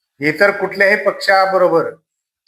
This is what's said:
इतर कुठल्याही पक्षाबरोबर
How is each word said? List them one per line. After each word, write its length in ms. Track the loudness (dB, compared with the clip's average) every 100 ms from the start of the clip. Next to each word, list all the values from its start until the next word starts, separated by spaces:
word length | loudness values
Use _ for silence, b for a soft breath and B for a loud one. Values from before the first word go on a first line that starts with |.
| _ _
इतर 300 | -4 0 0
कुठल्याही 460 | 0 -6 0 0 2
पक्षाबरोबर 920 | -2 -2 0 2 2 2 2 2 -2 -10 _ _ _ _